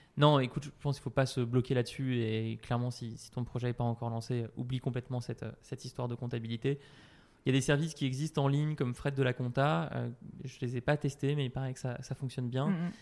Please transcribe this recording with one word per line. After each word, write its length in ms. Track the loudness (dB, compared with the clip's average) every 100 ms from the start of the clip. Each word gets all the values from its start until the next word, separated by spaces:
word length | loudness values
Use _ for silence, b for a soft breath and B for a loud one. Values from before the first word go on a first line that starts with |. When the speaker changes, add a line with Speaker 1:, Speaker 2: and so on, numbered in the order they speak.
| B 4
Speaker 1:
Non, 240 | 8 8
écoute, 240 | 4 -2
je 60 | -8 -6
pense 160 | -4 -4
qu'il 80 |
faut 60 | -2
pas 160 | 2 2
se 160 | 2
bloquer 320 | 2 2 4
là-dessus 420 | 2 0 -2 0 0
et 420 | 0 0 -2 -4
clairement, 300 | -2 -2 -2
si, 260 | -4 -8 -10
si 120 | -10
ton 140 | -6
projet 240 | -4 -2 -2
n'est 60 |
pas 100 | 0
encore 260 | -2 -2 -4
lancé, 380 | -4 -4 -4 -4 -6
oublie 240 | -4 -4
complètement 400 | -2 -4 -4 -6
cette, 240 | -6 -6
euh, 80 | -8 -12
cette 200 | -12 -12
histoire 240 | -10 -6 -6
de 80 | -4
comptabilité. 640 | -4 -4 -4 -2 0 -2 B B B B B B 4
Il 60 |
y 20 | 4
a 40 |
des 20 |
services 320 | 6 4 2
qui 120 | 0 -2
existent 380 | 0 -2 2
en 60 | 4
ligne 260 | 4 2 0
comme 180 | -2
Fred 200 | -2 -2 2
de 80 |
la 80 | 2
Compta. 580 | 2 0 2 4 4 0
Euh, 160 | -2 -4 -6 -14 -12
je 160 | -12 -6
les 160 | -4 -2
ai 60 |
pas 160 | 2 2
testés, 360 | 2 0 0
mais 120 | 2 0
il 40 |
paraît 240 | -2 -4
que 60 | -4
ça, 180 | -4 -6
ça 120 | -8
fonctionne 360 | -6 -6 -4 -2
bien. 180 | 0 2
Speaker 2:
Mm, 40 | 0 -2
mm. 40 | B